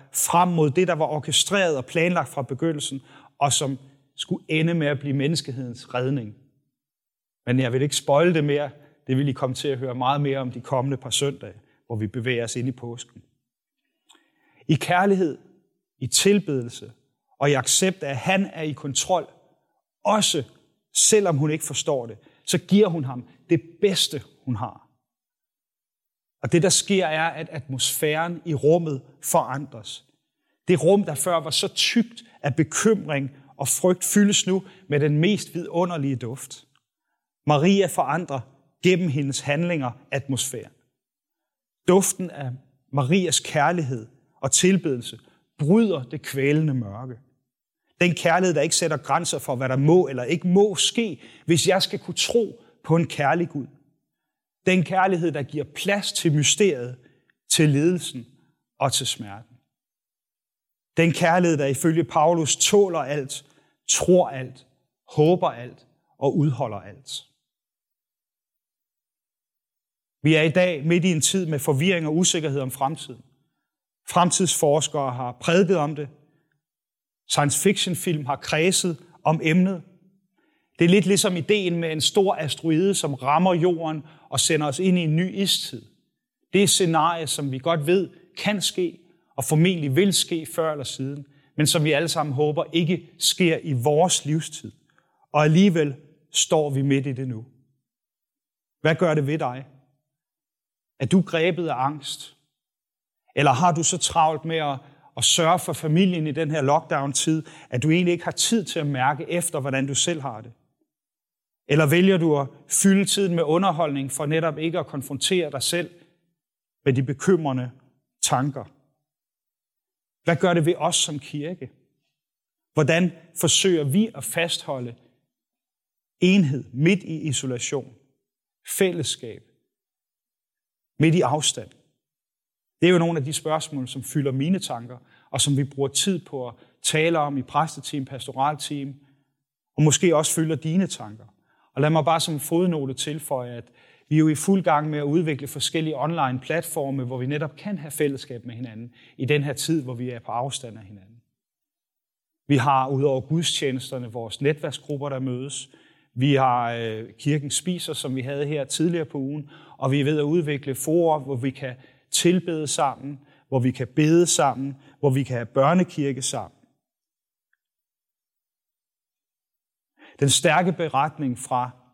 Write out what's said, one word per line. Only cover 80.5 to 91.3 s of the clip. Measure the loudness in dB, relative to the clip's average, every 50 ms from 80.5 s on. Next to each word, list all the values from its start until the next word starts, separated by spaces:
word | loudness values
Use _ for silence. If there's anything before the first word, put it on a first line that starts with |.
| _ _ _ _ _ 2
Det | 4
er | 6
lidt | 6 6 4
ligesom | 4 2 2 2 0 0
ideen | -2 0 0 0 2 0 0 -2 -2
med | -4 -4
en | -4 -2
stor | -2 0 2 2 2 2 0
asteroide, | -2 -4 -6 -6 -4 -2 0 2 2 2 2 0
som | 0 -2 -4 -6
rammer | -4 0 2 2 4 4 4 2
jorden | 2 2 2 0 0 -4 -6 -6 -8 -10 -14 -20 -20 _ -8
og | -4 -2
sender | 0 0 0 0 0
os | -2 -2 0
ind | 2 2 2
i | 2
en | 2 2 0
ny | 0 0 -2 -2
istid. | -2 -2 0 -2 -2 -4 -8 -12 -14 -16 -18 _ _ _ _ _ _ _ _ _ _ _ _ 2
Det | 4
er | 4
et | 4
scenarie, | 4 2 2 2 2 2 2 2 0 -2 -6
som | -6 -6 -4 -4 -4
vi | -6 -4
godt | -2 -2 -2 0 0
ved | 2 2 2 0 -2 -8 -16 _ _ -12
kan | -6 -4 -2 -2 -2
ske, | -2 -4 -2 -2 -4 -4 -6 -10 _ _ _ _ _ _ _
og | -6 -2
formentlig | 2 4 4 4 4 2 0 -2 0 2
vil | 2 2 4 2
ske | 0 -2 -2 -4 -8 -8 -6 -4
før | -2 -2 -2
eller | -2 -6 -8
siden, | -10 -8 -8 -8 -8 -8 -10 -14 -18